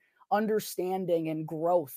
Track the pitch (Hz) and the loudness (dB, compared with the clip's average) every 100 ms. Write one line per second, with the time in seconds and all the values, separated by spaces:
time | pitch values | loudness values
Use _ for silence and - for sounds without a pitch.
0 | _ _ - 202 214 214 - - 180 190 | _ _ 0 0 2 0 -2 -6 -2 -2
1 | 180 165 160 160 156 160 170 180 139 | 0 0 0 -4 -4 -2 2 2 2